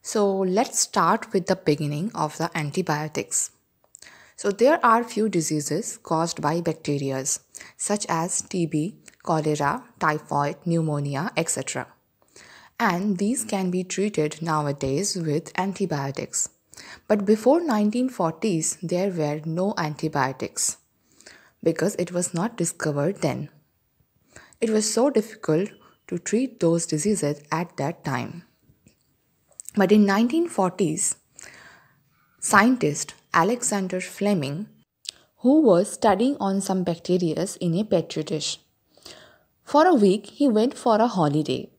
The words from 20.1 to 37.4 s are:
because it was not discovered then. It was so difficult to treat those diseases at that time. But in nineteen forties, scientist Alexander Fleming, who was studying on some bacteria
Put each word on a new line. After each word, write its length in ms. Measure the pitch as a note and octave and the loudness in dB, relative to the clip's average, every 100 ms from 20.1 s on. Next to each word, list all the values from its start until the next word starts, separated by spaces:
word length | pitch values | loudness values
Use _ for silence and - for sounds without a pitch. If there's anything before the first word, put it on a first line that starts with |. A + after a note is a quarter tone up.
| D3 C3 C3+ - - - - _ _ _ _ - - _ _ | -2 -2 -2 -8 -4 -6 -6 _ _ _ _ -20 -20 _ _
because 320 | E3 E3 D#3+ | -2 0 -2
it 160 | - F3+ | -2 -4
was 240 | F3+ F3 | -4 -4
not 220 | E3 A3 - | -4 -4 -2
discovered 640 | E3+ - D#3 C#3+ D3 G3+ | -4 -2 -4 0 -2 0
then. 280 | D3 B2+ D3 _ _ _ _ _ _ _ _ - - _ | -2 -2 -8 _ _ _ _ _ _ _ _ -20 -20 _
It 100 | A#3 | 0
was 220 | G#3+ G#3+ | 0 2
so 160 | - C#4 | 2 2
difficult 640 | B3 G#3 - - D#3 G3+ - - _ - | 2 -2 -8 0 0 0 -8 -20 _ -10
to 100 | F3 | -8
treat 400 | - A3 C4 - | -2 -2 -2 0
those 260 | E3+ E3 | 0 2
diseases 580 | - D#3 G3+ G3+ C#3+ D3 - | -2 -2 0 0 -2 -4 -6
at 240 | E3 E3+ - | -6 -6 -6
that 260 | C#3+ E3+ | -6 -6
time. 380 | D#3+ B2 A#2+ E3+ _ _ _ _ _ _ _ _ _ _ _ _ - G#3 | -6 -4 -6 -12 _ _ _ _ _ _ _ _ _ _ _ _ -8 0
But 160 | F#3 | 4
in 120 | G#3+ | 6
nineteen 440 | G3+ G3 A#3+ D#4+ E4+ | 6 4 2 0 -2
forties, 680 | - F#3 - F3 E3 - - _ - - - - - _ _ _ _ _ _ | 2 0 2 -2 0 -4 -4 _ -20 -20 -20 -20 -20 _ _ _ _ _ _
scientist 760 | - G3+ A3+ B3+ D3+ D3+ - - _ | 2 4 4 4 0 -2 -8 -14 _
Alexander 680 | - F3+ B3 - G3+ F#3 F#3 | 2 2 0 -2 -4 -4 -6
Fleming, 640 | - - G3+ G3 C3+ D3 G#3+ _ _ _ - _ _ _ | -8 -2 0 0 -2 -6 -10 _ _ _ -16 _ _ _
who 220 | B3 D4+ | 4 6
was 320 | C4+ F3 G#3 | 8 6 4
studying 440 | - A3 F#3+ B3 C#4+ | 2 2 4 2 0
on 200 | G3 G3 | -2 -2
some 220 | F#3+ F#3+ | -2 -2
bacteria 640 | F3 E3 - F3+ F3 D#3+ | -2 -4 0 0 0 -2